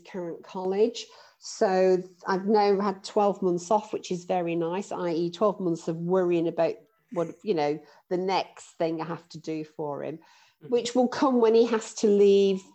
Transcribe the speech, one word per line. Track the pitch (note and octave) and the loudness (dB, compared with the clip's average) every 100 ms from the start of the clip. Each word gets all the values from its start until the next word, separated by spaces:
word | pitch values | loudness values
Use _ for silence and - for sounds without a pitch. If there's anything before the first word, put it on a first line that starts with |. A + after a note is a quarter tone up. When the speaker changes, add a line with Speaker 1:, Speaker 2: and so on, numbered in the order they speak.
| - | -14
Speaker 1:
current | G3 E3+ D3 | -10 -10 -12
college. | - F#3+ F#3+ G3 A#3 - - - - _ | -12 -8 -2 0 0 -2 -14 -20 -20 _
So | - - G#3 F#3 F#3 F3+ F#3 _ - | -16 0 2 4 4 2 -2 _ -4
I've | F#3+ | -2
now | G3 G#3+ G3+ G3 | 2 4 4 2
had | G#3 F#3+ | 0 -4
twelve | - A3 G3+ F#3+ | -4 0 2 2
months | F#3 F3 - | 0 -2 0
off, | G#3+ G#3+ | 0 0
which | - - | -8 -6
is | F3+ | -8
very | F3 F#3 E3+ | -4 -2 -2
nice, | E3+ E3 F#3 G3 | -2 -2 -4 -6
i | F#3 F3 | -6 -4
e | D#3+ E3+ | -2 -4
twelve | - G#3 F#3+ | 0 -2 0
months | F3+ E3 - | -2 -2 -4
of | E3 | -6
worrying | E3+ F#3+ F3 E3+ E3 | 0 0 2 0 0
about | E3 E3 - _ _ _ | 0 -2 -4 _ _ _
what, | F3 E3 - | -6 -6 -6
you | G#3 | -4
know, | E3 D3 D3+ - _ - | 0 -2 -4 -10 _ -6
the | F3+ | -4
next | F#3+ F3+ - - - - | -2 -2 -4 -12 -16 -6
thing | E3 E3 | -4 -4
I | |
have | D#3+ E3 - | -8 -12 -14
to | D#3 | -14
do | D#3+ D#3 | -10 -8
for | D#3 - D3 C#3+ | -10 -10 -10 -8
him, | C#3 D#3+ _ _ _ _ | -10 -12 _ _ _ _
Speaker 2:
Mm-hmm. | - | -4
Speaker 1:
which | A#3+ A3+ | -2 0
will | B3+ B3 | 0 0
come | - C#4+ B3 | 2 2 4
when | A3 | 4
he | A3+ A3+ | 6 4
has | A3 - | 0 -4
to | - G#3+ | 0 2
leave, | G3+ G3+ G3 G3 F#3+ - | 6 6 6 4 0 -6